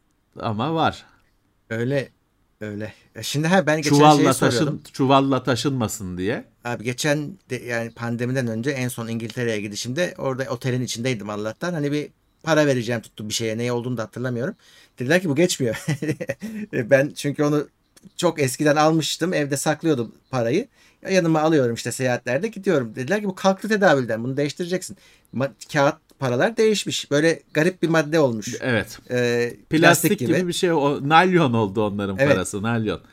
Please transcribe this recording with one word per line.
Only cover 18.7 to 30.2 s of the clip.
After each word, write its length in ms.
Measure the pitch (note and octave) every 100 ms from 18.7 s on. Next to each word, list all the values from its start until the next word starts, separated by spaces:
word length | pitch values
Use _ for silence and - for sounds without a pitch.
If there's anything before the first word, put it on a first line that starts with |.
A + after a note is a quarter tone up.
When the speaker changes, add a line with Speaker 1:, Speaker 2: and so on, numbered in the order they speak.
| D3
Speaker 2:
almıştım. 580 | D3+ D#3+ C#3 - E3+
Evde 240 | D#3 C#3+ C#3
saklıyordum 580 | E3 D3 E3 C#3 A2+ - _
parayı. 360 | C3 A#2 D#3 C4+ _ _ _ -
Yanıma 320 | F#3+ E3+ D#3+
alıyorum 340 | D#3 D#3 B2 A#2
işte 160 | B2
seyahatlerde 560 | - B2+ B2 - B2+ A3
gidiyorum. 480 | A3 F#3+ D#3 A#2 G#2+
Dediler 260 | C3 G#3
ki, 60 | G#3
"Bu 80 | F#3
kalktı 340 | G3 F#3+ G#3
tedavülden. 540 | G#3+ F#3+ C#3+ A#2+ A2
Bunu 140 | A#2+ C3+
değiştireceksin." 600 | C#3+ - F3 F3+ - G#2 _ _ _ -
Ma-, 160 | C3+ - -
kağıt 220 | D3+ C#3+ D3+ _ _
paralar 380 | C3+ B2 F#3+ A3+
değişmiş. 540 | A3 G#3 - C#3 -
Böyle 300 | C#3+ D#3+ D#3+ -
garip 300 | D3+ E3 F#3
bir 40 | E3
madde 320 | E3 D3 D#3+
olmuş. 360 | C#3 A2+ G#2 A#2+
Speaker 1:
Evet. 380 | B2+ A2+ F2+ - -
Speaker 2:
Ee, 440 | B2 A#2+ A#2+ A#2+ - -
Speaker 1:
Plastik 0 |
Speaker 2:
plastik 500 | D#3+ E3+ E3+ E3
Speaker 1:
gibi 160 | G#3